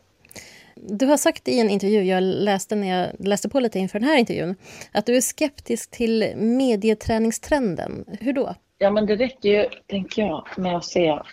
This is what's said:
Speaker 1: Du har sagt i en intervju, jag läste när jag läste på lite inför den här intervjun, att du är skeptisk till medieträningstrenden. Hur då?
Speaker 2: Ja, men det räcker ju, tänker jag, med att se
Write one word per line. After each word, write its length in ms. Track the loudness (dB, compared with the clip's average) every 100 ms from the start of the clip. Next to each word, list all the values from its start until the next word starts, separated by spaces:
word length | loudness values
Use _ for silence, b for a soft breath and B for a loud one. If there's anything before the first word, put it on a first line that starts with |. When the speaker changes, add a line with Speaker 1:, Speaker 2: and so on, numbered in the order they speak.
| _ _ _ B B B B B
Speaker 1:
Du 300 | -8 0 2
har 120 | 4
sagt 300 | 2 0 0
i 120 | 2
en 100 | 2
intervju, 340 | 2 2 2
jag 200 | 2 2
läste 520 | 2 0 0 0 -2 -4
när 120 | 0 0
jag 100 | -2 -4 -2
läste 220 | -2 0
på 100 | 0
lite 200 | 0 0
inför 200 | -2 0
den 80 | 2
här 80 | 4
intervjun, 380 | 2 0 -4 -6 B B B
att 140 | -2 2
du 100 | 2
är 40 |
skeptisk 680 | 0 -2 -4 -4 -6 -6 -6
till 420 | -4 0 0 0 0
medieträningstrenden. 1700 | 0 2 2 2 2 0 0 0 0 -2 -2 0 0 -2 -6 -8 -12 -8
Hur 140 | -4
då? 220 | -2 -2 -6 _ 0
Speaker 2:
Ja, 140 | 2
men 140 | 2 2
det 100 | 0
räcker 340 | -2 0 2
ju, 160 | 4 2 -4 -8
tänker 340 | -6 -4 -2
jag, 260 | -2 -2 -8 -4
med 200 | -2 -2
att 80 | -2
se 340 | 2 2 2 -4